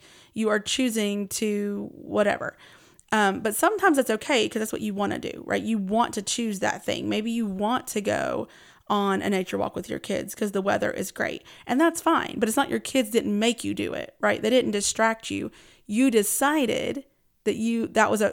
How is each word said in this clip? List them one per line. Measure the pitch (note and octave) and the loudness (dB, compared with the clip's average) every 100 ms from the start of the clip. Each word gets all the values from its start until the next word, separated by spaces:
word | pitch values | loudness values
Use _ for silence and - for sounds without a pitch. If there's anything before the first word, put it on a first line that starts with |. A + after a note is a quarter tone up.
| - - - | -20 -20 -10
You | - A3 | -2 0
are | G#3+ | 0
choosing | G#3 - B3+ A3 G#3 G#3 G3 | 0 0 0 0 -2 -2 -4
to | - G#3+ G#3 G3+ G3+ G#3 | -4 -2 -2 -4 -6 -8
whatever. | - - G3+ G3+ - - - - - - - _ | -12 -4 0 2 0 -4 -12 -18 -20 -20 -20 _
Um, | G#3+ G3 F#3+ | 2 2 2
but | A3 | -2
sometimes | G#3 E4 G#4 G4 C#4 | 2 2 4 4 4
that's | B3 | 2
okay | A3 - C4 G#3+ | 0 0 2 2
'cause | A3 | -2
that's | A3 | -4
what | - | -4
you | G#3+ | -4
wanna | G3+ G3+ - | -2 -2 -4
do, | - - - | -8 -8 -4
right? | G3 | -2
You | G#3+ A3+ | 0 -2
want | F#3+ A3 A#3 | 0 0 0
to | - | -2
choose | F#3+ - A3+ G3 | -4 -2 -2 -2
that | G#3+ - - | -2 -2 -4
thing. | - G#3 | -4 -2
Maybe | G#3+ A3 | -2 -2
you | A#3 G#3+ | -2 -2
want | F#3+ G#3 B3+ - | -2 0 -2 -2
to | G#3+ | -4
go | G3+ B2 C2+ - - - - - - | -2 0 -2 -4 -6 -14 -20 -12 -2
on | G#3 G3 F#3+ | 2 2 2
a | - | 2
nature | F#3+ F#3 G3 | 0 -2 -2
walk | G3 - | -4 -4
with | - | -8
your | - | -8
kids | - G3 G3+ | -4 -4 -6
'cause | - G#3 | -4 -2
the | G3 | 0
weather | G3 G3+ G3+ | 0 0 0
is | - F#3+ | -4 -6
great, | - - - - - - | -4 -4 -6 -12 -12 -2
and | B3 | 4
that's | E4 E4 | 4 4
fine. | E4 D#4+ - - | 2 2 0 -2
But | A3 | 0
it's | A3+ | 2
not, | - | 0
your | A3+ | -2
kids | - C4+ G#3+ | 0 0 2
didn't | A3+ - G#3 | 0 0 2
make | A3+ A#3+ - | 2 0 -2
you | |
do | F#3+ - | -4 -4
it, | - - - | -6 -8 -2
right? | G#3 - | 0 2
They | A3 | 2
didn't | B3+ A3+ | 4 4
distract | G3+ G3+ - A3+ A3+ - | 0 0 2 2 0 -4
you. | G3 G#3+ - - _ - | -6 -6 -10 -20 _ -4
You | G#3 C4+ | 2 4
decided | A3 G3+ - C#4+ D#4 B3 - - C#4 - _ _ _ | 4 2 2 2 4 2 0 -2 -6 -10 _ _ _
that | - - | -4 -2
you, | A3+ A#3 A3 | 0 0 0
that | - G3+ | 2 4
was | G#3 | 4
a, | G#3 | 2